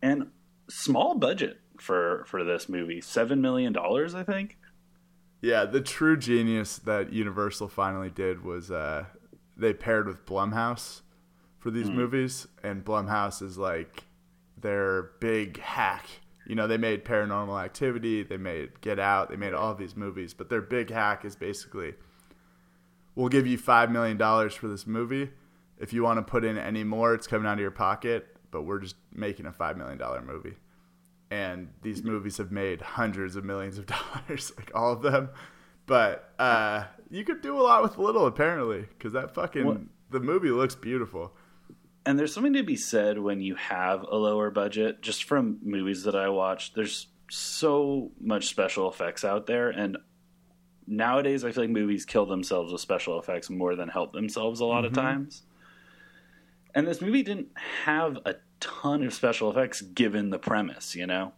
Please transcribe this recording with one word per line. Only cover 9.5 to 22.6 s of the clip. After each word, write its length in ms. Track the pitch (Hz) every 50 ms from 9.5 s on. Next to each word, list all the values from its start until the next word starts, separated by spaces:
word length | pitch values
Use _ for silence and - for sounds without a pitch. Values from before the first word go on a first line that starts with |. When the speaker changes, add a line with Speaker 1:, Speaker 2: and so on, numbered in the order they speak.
| _
Speaker 2:
they 180 | - 107 113 104
paired 320 | - - 117 113 107 107
with 180 | 98 92 87 -
Blumhouse 760 | - 95 95 98 104 107 113 113 120 123 117 - - - - - - _ _ _ _ _ _ _ _ _ _
for 140 | - 117 110
these 160 | 117 113 104
Speaker 1:
Hmm. 80 | 110
Speaker 2:
movies, 500 | 123 123 123 127 135 131 127 127 - - - _ - -
and 220 | 101 101 98 92
Blumhouse 580 | 104 107 107 101 98 107 104 101 101 98 - 95
is, 160 | 98 92 92
like, 460 | 98 95 85 82 85 - - - - _ _ _ _ _ _ _ _ _ _
their 540 | - - 107 101 101 98 95 95 95 90 90 - _
big 400 | - 113 113 110 107 95 78 -
hack. 480 | - - - - 120 95 95 - - - - - - - - _ -
You 80 | - -
know, 120 | 113 107
they 100 | 110 113
made 300 | 113 113 113 110 104 -
Paranormal 560 | - 117 107 104 104 101 101 104 101 98 98 92
Activity, 580 | 98 - - 143 131 123 120 113 113 110 107 101
they 140 | - 98
made 460 | 95 92 92 85 80 73 64 - - -
Get 160 | 107 104 98
Out, 320 | 98 98 101 98 95 -
they 60 | -
made 180 | 98 98 101 92
all 160 | 78 92 110 107
of 60 | 95
these 180 | 98 87 90
movies, 380 | 104 104 98 92 95 90 85 -
but 160 | _ - -
their 100 | 123 113
big 300 | 98 - 123 123 117 101
hack 340 | 113 113 107 104 104 98 -
is 120 | 104 98
basically, 580 | - - 95 101 - - - - 107 87 76 69 - - - _ _ - _ - _ _ _ _ _